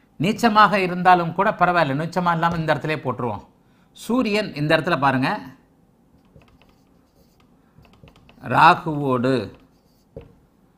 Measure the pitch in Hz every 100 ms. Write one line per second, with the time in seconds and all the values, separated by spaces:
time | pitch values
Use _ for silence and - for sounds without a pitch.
0 | _ - 170 226 233 214 202 202 180 180
1 | 180 180 170 143 208 - 180 175 147 135
2 | 165 180 175 165 170 170 156 143 156 151
3 | 131 120 120 101 - _ _ _ _ -
4 | - 247 214 208 196 143 151 160 175 156
5 | 139 131 143 214 - - _ _ _ _
6 | _ _ _ - _ _ _ _ _ _
7 | _ _ _ _ _ _ _ _ - _
8 | - _ _ - - 131 156 175 165 147
9 | 143 123 127 127 98 - _ _ _ _
10 | _ - - _ _ _ _